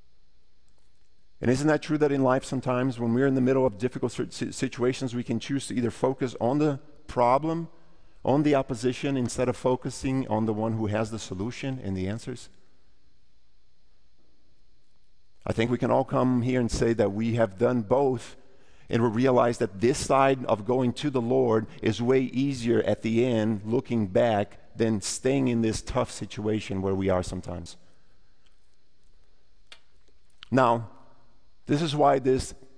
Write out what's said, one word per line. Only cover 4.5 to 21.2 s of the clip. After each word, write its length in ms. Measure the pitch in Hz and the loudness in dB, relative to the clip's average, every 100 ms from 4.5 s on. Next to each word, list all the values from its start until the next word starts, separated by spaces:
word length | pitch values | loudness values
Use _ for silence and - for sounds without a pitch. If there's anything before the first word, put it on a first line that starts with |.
situations, 640 | - 135 - 123 131 131 120 | -4 -4 0 0 0 -4 -4
we 80 | |
can 160 | 120 117 | -4 -4
choose 280 | - 139 - | -2 -4 -4
to 60 | |
either 160 | 110 117 | -2 -2
focus 460 | - 127 135 131 - | 0 -2 0 -4 -2
on 160 | 113 147 | 0 2
the 240 | 151 139 - - - | 2 0 -6 -18 -6
problem, 600 | - 120 135 156 165 165 - - - - - - | 2 4 4 2 -4 -6 -12 -20 -20 -20 -6 2
on 180 | 139 | 4
the 120 | 151 139 | 4 2
opposition, 600 | 135 120 123 127 143 139 | 2 -2 0 0 -2 0
instead 320 | 117 - 123 | -2 0 -2
of 80 | 120 | 0
focusing 720 | 131 127 139 - 135 131 127 | 0 0 -2 -6 -2 -2 0
on 200 | 107 110 | 0 0
the 60 | |
one 200 | 107 110 | 0 0
who 140 | 110 107 | 0 0
has 240 | 104 110 | 0 -2
the 80 | 110 | -4
solution 600 | - 92 110 - 139 131 | -8 -6 -6 -4 -6 -6
and 140 | 104 95 | -4 -4
the 140 | 92 | -2
answers? 400 | 113 - 123 - - - - - - - - - - - - - - - - - - - - - - - - - - - - - - - | -4 -8 -12 -14 -18 -20 -20 -20 -20 -20 -20 -20 -20 -20 -20 -20 -20 -20 -20 -18 -18 -18 -18 -18 -18 -18 -18 -20 -20 -20 -18 -18 -10 -4
I 80 | |
think 180 | - 110 | 0 0
we 60 | 120 | 0
can 140 | 123 | 2
all 120 | 120 | 2
come 380 | 131 135 127 123 | 2 2 2 2
here 180 | 120 127 | 2 0
and 100 | 117 | 0
say 220 | - 117 | 2 2
that 220 | 113 104 | 4 2
we 220 | 101 117 117 | 2 0 2
have 220 | 113 92 | 0 2
done 260 | 120 127 | 2 2
both, 520 | 101 123 139 120 - - - - - - - | 2 2 4 0 -4 -16 -18 -20 -20 -18 -2
and 140 | 117 | 2
we 60 | 117 | 2
realize 480 | 107 131 123 120 120 | 4 4 6 4 2
that 240 | - 95 | -2 2
this 160 | 117 135 | 2 2
side 480 | - 135 135 135 123 | 2 4 4 4 0
of 200 | 104 104 | 0 2
going 280 | 127 123 | 2 2
to 160 | - 147 | 0 -2
the 120 | 131 | 0